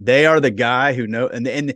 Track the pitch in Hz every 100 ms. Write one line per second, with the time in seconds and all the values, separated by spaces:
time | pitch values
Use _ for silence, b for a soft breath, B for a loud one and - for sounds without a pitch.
0 | 104 131 156 160 139 101 120 123 139 127
1 | 113 113 123 120 123 131 143